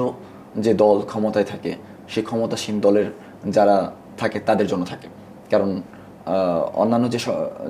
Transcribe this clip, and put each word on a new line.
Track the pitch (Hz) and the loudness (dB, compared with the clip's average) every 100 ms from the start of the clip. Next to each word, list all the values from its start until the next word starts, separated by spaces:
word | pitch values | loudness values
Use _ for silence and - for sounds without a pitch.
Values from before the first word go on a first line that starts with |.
| 123 123 - - - 110 | -2 -4 -14 -20 -12 -2
যে | 107 | 2
দল | 101 107 98 98 | 4 6 4 2
ক্ষমতায় | 107 107 104 | -2 0 0
থাকে, | 98 - 85 - - - - | -2 -4 -8 -8 -12 -20 -8
সেই | - | -6
ক্ষমতাসীন | 110 113 113 110 - 107 | -4 -2 -4 -4 -6 0
দলের | 101 104 101 - - - - | 4 4 2 -4 -16 -12 -2
যারা | 101 101 98 90 - - - | 2 4 4 0 -6 -18 -6
থাকে | 113 107 | -4 -2
তাদের | 110 107 98 | 0 0 0
জন্য | 92 90 | -2 -6
থাকে। | - - - - - - | -8 -16 -20 -20 -20 -2
কারণ, | 107 98 92 - - - - - | 0 2 -2 -8 -16 -20 -14 -4
আহ, | 95 90 85 - - | 0 0 0 0 0
অন্যান্য | 107 117 120 | 2 2 0
যে | 117 | -2
স-, | 120 80 80 - - | -4 -4 -4 -6 -4